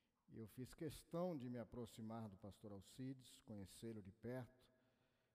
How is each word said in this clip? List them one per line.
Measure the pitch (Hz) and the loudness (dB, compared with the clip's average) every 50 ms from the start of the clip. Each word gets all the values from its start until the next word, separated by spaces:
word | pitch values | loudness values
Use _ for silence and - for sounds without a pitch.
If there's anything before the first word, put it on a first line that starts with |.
| _ _ _ _ _ - | _ _ _ _ _ -6
E | 131 113 | -4 -2
eu | 113 101 | -2 -2
fiz | - - 127 120 - | -2 -2 -2 -2 0
questão | - 165 151 - - - - - 170 180 185 170 143 | 0 2 2 2 0 -2 0 4 6 6 6 6 4
de | 120 127 | 2 2
me | 120 120 | 2 2
aproximar | 110 - - 120 120 110 - - 110 110 113 117 113 107 | 0 0 0 0 0 0 -2 -2 -2 0 0 0 0 -2
do | 95 92 | -2 -4
pastor | - 101 92 - - 104 | -6 -6 -6 -4 -6 -4
Alcides, | 101 98 95 - - - 131 131 135 131 127 - - - | -4 -4 -6 -6 -4 -2 0 0 0 -2 -6 -12 -14 -12
conhecê-lo | - - 110 101 98 92 - - - 113 113 107 | -8 -4 -4 -2 -4 -4 -4 -2 0 0 0 0
de | 95 98 | -2 -4
perto, | 95 - - 117 127 127 120 - - - - - - - - - - - - - - - _ _ _ | -6 -2 0 0 2 2 0 -2 -6 -12 -20 -20 -20 -20 -20 -20 -20 -20 -20 -20 -20 -20 _ _ _